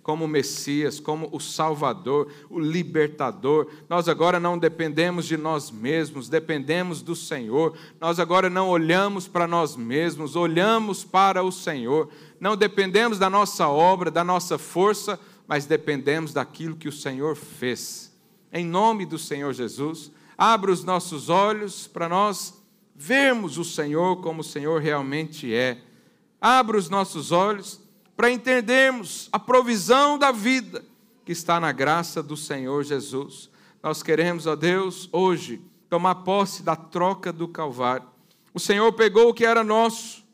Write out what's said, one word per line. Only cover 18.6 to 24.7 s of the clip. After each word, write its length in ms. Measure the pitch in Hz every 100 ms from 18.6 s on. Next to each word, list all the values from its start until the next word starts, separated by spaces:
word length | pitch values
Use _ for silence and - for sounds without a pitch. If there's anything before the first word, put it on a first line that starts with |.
| 170
nome 400 | 180 220 220 175
do 140 | 160
Senhor 340 | 160 143 143
Jesus, 560 | 123 113 123 147 160 - _ _ -
abra 360 | 196 220 196
os 120 | 180
nossos 460 | 175 180 175 151 120
olhos 560 | 175 202 214 208 - -
pra 240 | 170 170
nós 500 | 180 208 185 - - _ _ _ _
vermos 640 | 147 269 277 240 185 139
o 40 |
Senhor 560 | 165 - 147 151 180 180
como 220 | 160 160
o 20 |
Senhor 380 | 151 151 147